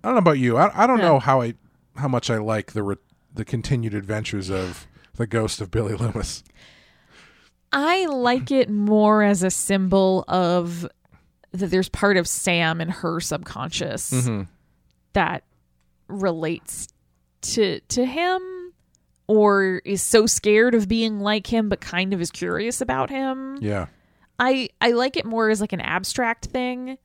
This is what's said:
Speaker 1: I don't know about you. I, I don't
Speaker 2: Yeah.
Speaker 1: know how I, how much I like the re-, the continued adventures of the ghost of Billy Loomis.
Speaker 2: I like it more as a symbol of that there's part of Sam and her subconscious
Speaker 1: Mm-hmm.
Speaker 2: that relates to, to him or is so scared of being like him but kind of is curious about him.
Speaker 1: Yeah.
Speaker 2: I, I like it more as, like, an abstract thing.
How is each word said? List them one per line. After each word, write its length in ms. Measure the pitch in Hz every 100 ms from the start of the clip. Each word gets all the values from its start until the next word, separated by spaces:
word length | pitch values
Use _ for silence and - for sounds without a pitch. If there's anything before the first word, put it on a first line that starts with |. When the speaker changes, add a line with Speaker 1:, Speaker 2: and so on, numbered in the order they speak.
Speaker 1:
I 60 | 220
don't 60 |
know 40 | 247
about 200 | 175 143
you. 180 | 123 117
I, 280 | 196 -
I 20 | 233
don't 120 | 247
Speaker 2:
Yeah. 60 |
Speaker 1:
know 140 | 180 143
how 240 | 135 135
I, 120 | 117 117 _ _ _ -
how 120 | 139
much 220 | 127 -
I 80 | 113
like 340 | 107 107 -
the 100 | 110
re-, 140 | 101 98 _ _ _
the 100 | -
continued 500 | 107 123 - 127 113
adventures 560 | 104 98 107 107 104 92
of 360 | 95 92 87 - _ _
the 120 | - 113
ghost 340 | 117 110 -
of 100 | 95
Billy 240 | 110 110
Loomis. 480 | 107 117 107 - - _ _ - _ _ _ _ - - _ _ _ _
Speaker 2:
I 340 | 277 302 370 349
like 440 | 269 240 254 247
it 200 | 269 240
more 520 | 208 208 214 214 214
as 200 | 208 196
a 80 | 185
symbol 760 | - - 196 185 196 190 185 -
of 580 | 185 175 175 170 170 175 _ _ _ _ _ _
that 160 | 180 185
there's 200 | 185 185
part 280 | - 202 190
of 120 | 170
Sam 520 | - - 170 165 165
and 100 | 165
her 300 | 185 170 165
subconscious 920 | - 156 - - 151 - - 110 -
Speaker 1:
Mm-hmm. 320 | 127 123 107 92 _ _ _ _ _ _
Speaker 2:
that 280 | 202 170 175 _ _ _ _ _ _ -
relates 800 | 202 190 165 160 170 - - - _ _ _ _ _
to, 380 | - - 202 160
to 240 | _ -
him 380 | 254 277 349 370 370 370 359 _ _ _ _ _ -
or 540 | 214 208 196 190 185
is 180 | - 196
so 240 | - 233 220
scared 480 | - 214 214 240
of 120 | 233 196
being 340 | 226 226 208
like 260 | 202 214 -
him 220 | 226 214
but 120 | -
kind 320 | - 175 190
of 60 | 190
is 100 | 170
curious 500 | - 175 180 226 247
about 300 | 254 262 262
him. 480 | 269 262 262 262 277
Speaker 1:
Yeah. 260 | 104 101 82 _ _ _ _ -
Speaker 2:
I, 300 | 247 262 233 _
I 120 | 233
like 240 | 240 262 311
it 80 | 226
more 220 | 226 220
as, 100 | 214
like, 120 | 208
an 80 | 185
abstract 680 | - 170 190 - 240 233 -
thing. 520 | 254 254 254 254 269